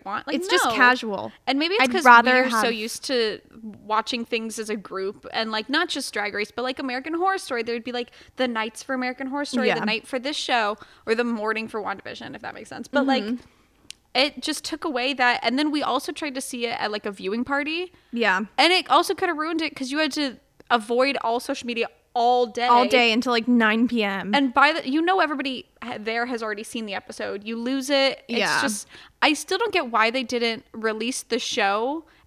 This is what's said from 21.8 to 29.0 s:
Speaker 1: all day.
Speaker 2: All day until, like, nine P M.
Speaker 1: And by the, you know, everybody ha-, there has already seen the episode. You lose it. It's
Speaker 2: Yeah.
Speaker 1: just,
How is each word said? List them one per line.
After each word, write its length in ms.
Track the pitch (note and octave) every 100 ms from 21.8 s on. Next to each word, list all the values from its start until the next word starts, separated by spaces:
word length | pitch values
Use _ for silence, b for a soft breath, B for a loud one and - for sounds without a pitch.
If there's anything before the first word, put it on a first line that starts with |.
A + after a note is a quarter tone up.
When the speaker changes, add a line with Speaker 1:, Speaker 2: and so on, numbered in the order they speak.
| A3 _ _
Speaker 1:
all 320 | A#3+ A#3+ B3 A#3+
day. 200 | A#3 B3
Speaker 2:
All 200 | B3 B3
day 240 | B3+ A#3
until, 180 | A3 B3
like, 160 | A#3 A3+
nine 400 | A#3+ A3 A3+ B3
P 160 | A#3
M. 320 | G3+ G3 F3+
Speaker 1:
And 180 | C4 C4+
by 200 | C4+ C#4+
the, 180 | D#4+ B3+
you 100 | D4+
know, 200 | E4+ F#4+
everybody 460 | D4+ C#4+ C#4 B3 - -
ha-, 180 | A3+ G#3+
there 260 | G#3+ A#3 A#3+
has 160 | A#3
already 220 | A3 G#3
seen 220 | A3+ A#3 G#3+
the 80 |
episode. 500 | F#3+ - - G#3 G3
You 120 | G#3 A3+
lose 320 | A#3+ C4+ C4
it. 360 | C#4 C4+ - -
It's 140 | A#3
Speaker 2:
Yeah. 200 | F3+ C#3+
Speaker 1:
just, 260 | C4+ G#3 - B